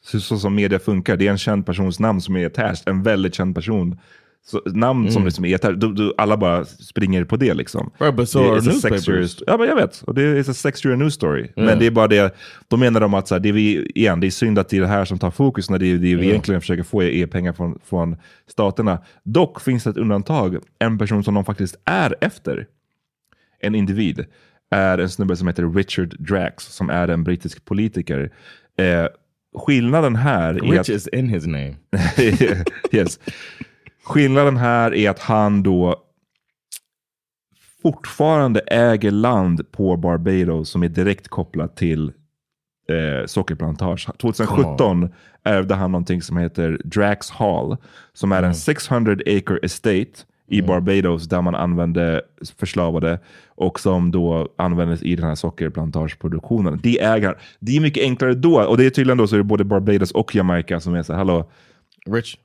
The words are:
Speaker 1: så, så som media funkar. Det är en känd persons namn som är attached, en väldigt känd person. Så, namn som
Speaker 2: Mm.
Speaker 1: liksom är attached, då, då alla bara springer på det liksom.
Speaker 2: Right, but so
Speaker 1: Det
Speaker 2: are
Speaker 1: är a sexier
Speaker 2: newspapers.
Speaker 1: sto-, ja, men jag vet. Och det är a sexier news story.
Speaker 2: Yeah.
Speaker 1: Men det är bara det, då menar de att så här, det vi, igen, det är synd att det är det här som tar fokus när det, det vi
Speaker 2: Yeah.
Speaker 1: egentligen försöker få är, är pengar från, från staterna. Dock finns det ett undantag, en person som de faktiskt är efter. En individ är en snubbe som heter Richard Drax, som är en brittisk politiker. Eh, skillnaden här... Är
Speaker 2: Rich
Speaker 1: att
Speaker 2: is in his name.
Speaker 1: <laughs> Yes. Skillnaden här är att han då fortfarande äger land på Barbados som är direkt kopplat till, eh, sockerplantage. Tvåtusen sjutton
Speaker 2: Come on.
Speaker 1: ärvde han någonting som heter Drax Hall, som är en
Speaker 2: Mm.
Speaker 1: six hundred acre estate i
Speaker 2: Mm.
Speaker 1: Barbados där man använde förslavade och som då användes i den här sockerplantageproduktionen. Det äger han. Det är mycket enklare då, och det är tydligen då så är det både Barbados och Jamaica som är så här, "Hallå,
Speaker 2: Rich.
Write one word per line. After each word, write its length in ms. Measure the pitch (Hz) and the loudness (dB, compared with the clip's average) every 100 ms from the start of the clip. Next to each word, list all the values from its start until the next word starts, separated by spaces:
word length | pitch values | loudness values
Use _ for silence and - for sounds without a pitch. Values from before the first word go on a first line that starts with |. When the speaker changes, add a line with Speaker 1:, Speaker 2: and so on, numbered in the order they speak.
Speaker 1:
så, 160 | - 110 | -6 -6
så 180 | - 107 | -4 -2
som 180 | 98 101 | 0 0
media 240 | 101 95 | 2 0
funkar. 380 | - 98 90 92 | 0 0 0 2
Det 100 | 98 | 2
är 40 | |
en 60 | 98 | 2
känd 280 | - 104 92 | 0 -2 -2
persons 340 | 90 95 87 | -2 -2 0
namn 220 | 110 98 | 0 0
som 160 | 87 92 | -2 -2
är 80 | 85 | -2
attached, 360 | - 110 90 - | -2 -4 -4 -4
en 160 | 95 | -2
väldigt 320 | 104 101 92 - | 0 0 -2 -2
känd 200 | 92 92 | -4 -4
person. 440 | 90 107 87 87 _ _ _ _ _ | -2 -2 -2 -6 _ _ _ _ _
Så, 160 | 107 - | -8 -4
namn 460 | 95 120 131 107 | -2 0 2 0
som 100 | 113 | 2
Speaker 2:
Mm. 40 | 95 | 0
Speaker 1:
liksom 200 | 80 87 | 0 0
är 100 | 92 | 0
attached, 240 | 107 92 | 0 0
då, 80 | 110 | -2
då 220 | 101 104 - | 0 -2 0
alla 200 | 104 107 | 0 2
bara 280 | 92 87 76 | 2 0 -4
springer 580 | - - - 98 92 | -14 -10 -2 0 0
på 120 | 85 117 | 0 0
det 180 | 127 | 2
liksom. 380 | 82 - - - _ | 0 -4 -8 -8 _
Speaker 2:
Right, 160 | 151 123 | 0 0
but 140 | 123 | 0
so 100 | 139 | 4
Speaker 1:
Det 60 | 127 | 4
Speaker 2:
are 60 | 110 | 4
Speaker 1:
är 20 | |
a 40 | |
sexier 300 | 120 247 117 98 85 92 | 2 2 2 0 0 0
Speaker 2:
newspapers. 200 | 87 - | -2 -4
Speaker 1:
sto-, 80 | - | -2
ja, 100 | 226 | 0
men 100 | 233 | 2
jag 80 | 285 | 2
vet. 260 | 107 - | 0 -4
Och 120 | - 127 | -6 0
det 60 | |
är 260 | 147 143 135 | 2 2 0
a 40 | |
sexier 420 | 123 143 - 139 123 | -2 -4 -2 0 2
news 180 | 147 | 0
story. 260 | 143 82 69 | 0 -2 -2
Speaker 2:
Yeah. 100 | 60 - | -4 0
Speaker 1:
Men 240 | 110 110 | 2 4
det 60 | 117 | 4
är 60 | |
bara 160 | 113 107 | 4 4
det, 280 | 107 98 - - - _ | 6 4 0 -20 -20 _
då 100 | 117 | 2
menar 220 | 127 113 | 4 4
de 140 | 107 | 4
att 140 | 98 - | 2 0
så 80 | 92 | 0
här, 40 | |
det 120 | 104 | 2
vi, 400 | 104 107 87 - - | 2 2 0 -2 2
igen, 240 | 107 85 | 2 2
det 80 | 95 | 0
är 40 | |
synd 280 | - 117 104 | 0 0 0
att 100 | 92 | 0
det 80 | 98 | 0
är 40 | |
det 60 | 92 | 2
här 180 | 101 95 | 0 -2
som 140 | 92 | -2
tar 120 | 90 | -4
fokus 380 | - 139 104 92 | 0 0 0 -2
när 100 | 92 | 0
det, 120 | 92 | 2
det 60 | 90 | 2
vi 100 | 90 | 2
Speaker 2:
Yeah. 160 | 87 92 | 2 2
Speaker 1:
egentligen 340 | 107 - 92 | 2 0 -2
försöker 220 | - 87 | -2 -4
få 200 | 87 104 | -2 0
är, 40 | 90 | 0
är 180 | 76 82 | 0 -2
pengar 260 | 92 90 | -2 -4
från, 260 | 82 85 71 _ | -4 -6 -6 _
från 300 | 92 85 82 - _ _ | -4 -2 -6 -12 _ _
staterna. 540 | - 101 - 107 90 - _ | -2 -2 0 -2 -2 -6 _
Dock 380 | - 110 151 - | -2 0 0 -2
finns 220 | - 123 | -4 -2
det 60 | 110 | -2
ett 80 | 101 | -2
undantag, 600 | 110 101 101 156 95 90 - _ | 0 -2 0 -2 -2 -4 -10 _
en 180 | 113 110 | -2 -2
person 260 | 107 107 | -2 -2
som 100 | 101 | 0
de 120 | 101 95 | -2 -2
faktiskt 300 | 101 95 - - | -4 -6 -6 -4
är 300 | 185 165 - | 0 -2 -2
efter. 460 | 220 - - - - _ _ _ _ _ _ _ _ _ | -4 -6 -8 -8 -10 _ _ _ _ _ _ _ _ _
En 160 | 101 107 | -2 0
individ 500 | 98 98 98 67 - _ _ _ _ | 0 0 -2 -2 -10 _ _ _ _
är 260 | 98 95 92 | 0 2 2
en 120 | 92 | 0
snubbe 260 | - 95 90 | -2 -2 0
som 120 | 90 | -2
heter 220 | 85 85 | 0 0
Richard 420 | 90 95 - 87 - | 0 0 -2 -4 -6
Drax, 440 | - 98 87 - - - | -4 -2 -2 -8 -20 -8
som 140 | 90 | -2
är 180 | 87 87 | 0 0
en 160 | 85 | 0
brittisk 420 | 82 90 80 - - | 0 -2 -6 -12 -6
politiker. 680 | 101 110 95 85 69 71 _ - - _ - | -2 -2 -4 -6 -6 -6 _ -20 -20 _ -2
Eh, 280 | 92 85 82 - _ _ _ - | 0 2 -2 -8 _ _ _ -8
skillnaden 600 | - 139 120 156 151 113 | 0 2 2 2 2 2
här... 380 | 139 113 82 | 0 0 0
Är 60 | 87 | -2
Speaker 2:
Rich 200 | 123 170 | 2 2
Speaker 1:
att 100 | - | 2
Speaker 2:
is 180 | 101 82 | -4 -4
in 220 | 123 127 | -4 -2
his 160 | 98 78 | -2 -4
name. 300 | 73 69 71 _ 101 87 - | -6 -6 -12 _ -2 0 2
Speaker 1:
<laughs> 760 | 120 95 117 95 87 - - | 2 4 2 2 -4 -6 -2
Yes. 280 | 110 87 - - - - - - _ - _ - | 0 0 -4 -14 -14 -18 -18 -20 _ -20 _ -2
Skillnaden 520 | 147 139 135 143 127 | 2 4 4 4 2
här 360 | 120 120 117 | 2 2 2
är 160 | 90 104 | 2 0
att 100 | 95 | 0
han 440 | - 110 104 101 | 0 2 4 2
då 320 | 98 90 90 85 _ _ _ _ _ _ _ - _ _ _ _ _ _ _ _ _ _ | 2 2 2 -2 _ _ _ _ _ _ _ -20 _ _ _ _ _ _ _ _ _ _
fortfarande 800 | 170 147 - - 156 156 135 104 | -2 -2 -12 -2 2 4 4 2
äger 520 | - 117 120 110 104 | 2 2 4 4 2
land 600 | 101 120 117 92 82 - | 2 2 2 2 0 -2
på 260 | - 95 87 | -2 0 0
Barbados 720 | 87 85 87 95 87 82 78 | 0 0 0 0 2 -2 -4
som 140 | 90 | -2
är 60 | 87 | -2
direkt 380 | 82 92 95 - | 0 0 -2 -6
kopplat 500 | - 82 80 78 - | -8 -6 -6 -8 -4
till, 340 | 85 78 78 - _ _ _ _ _ _ - | -2 -2 -4 -8 _ _ _ _ _ _ -4
eh, 360 | 82 78 67 55 | -4 -2 -4 -4
sockerplantage. 840 | - 92 78 80 78 92 90 - - | -4 -4 -4 -6 -4 -4 -4 -8 -6
Tvåtusen 300 | 120 - 107 | -4 -2 -2
sjutton 300 | 98 135 139 | 0 0 2
Speaker 2:
Come 280 | 117 90 90 | 2 2 -2
on. 80 | - _ _ | -6 _ _
Speaker 1:
ärvde 320 | - 98 95 95 | -2 0 0 -2
han 160 | 92 | 0
någonting 300 | 92 87 90 | -2 -2 -4
som 160 | 80 87 | -2 -4
heter 440 | 85 - 82 80 82 | -2 -2 -4 -4 -4
Drax 440 | 101 101 101 - | 0 0 0 -6
Hall, 480 | - 107 85 71 - - - - | -4 -2 0 -4 -6 -10 -20 -20
som 180 | - 98 | -6 0
är 60 | 95 | 2
en 60 | |
Speaker 2:
Mm. 100 | 90 | 0
Speaker 1:
six 380 | 82 113 151 - | 0 -2 -4 -2
hundred 300 | 123 110 101 - | 0 2 0 0
acre 300 | 101 - 95 | 0 0 -4
estate 480 | 90 - 113 95 107 - - _ _ | -4 -4 0 0 -2 -12 -20 _ _
i 120 | 101 | -2
Speaker 2:
Mm. 80 | 92 | 2
Speaker 1:
Barbados 600 | 90 90 98 92 82 82 | 0 2 2 2 -2 -2
där 140 | 90 | -2
man 140 | 87 85 | 0 -2
använde 640 | 87 87 85 85 85 80 - _ 78 _ | -2 0 0 0 0 -2 -6 _ -20 _
förslavade 600 | 95 - 85 82 82 85 _ - _ | -6 -2 -2 0 -2 -4 _ -20 _
och 320 | - 92 - | -4 -4 -2
som 320 | 101 90 87 | -2 0 2
då 420 | 87 85 82 78 - | 0 0 -2 -4 -4
användes 460 | 90 87 85 82 | -2 0 -2 -2
i 120 | - 87 | -2 -2
den 100 | 82 | -2
här 100 | 76 | -4
sockerplantageproduktionen. 1400 | 82 - 80 80 80 78 78 - 82 80 - 117 92 73 | -6 -6 -8 -6 -6 -4 -6 -6 -8 -8 -4 -2 -2 -2
Det 160 | 107 120 | 0 0
äger 260 | 107 110 101 | 2 0 0
han. 80 | - - _ | -4 -14 _
Det 180 | 104 143 | -2 0
är 40 | |
mycket 220 | 156 147 | 0 0
enklare 300 | 135 123 131 | -2 0 0
då, 280 | 127 160 156 | 2 4 4
och 160 | 104 117 | 4 6
det 80 | 131 | 4
är 40 | |
tydligen 280 | 131 131 123 | 4 2 4
då 100 | 107 | 4
så 80 | 104 | 2
är 20 | |
det 60 | |
både 200 | 101 104 | 2 2
Barbados 480 | 101 101 101 101 92 | 2 2 2 2 2
och 240 | - 90 104 | -2 0 0
Jamaica 440 | 92 87 85 85 | 2 0 -2 -6
som 160 | 85 87 | -2 -4
är 80 | |
så 100 | 80 | -2
här, 40 | 85 | -2
"Hallå, 340 | 95 85 82 _ _ _ _ _ - | 0 0 -2 _ _ _ _ _ -6
Speaker 2:
Rich. 260 | 110 113 - | -6 -6 -18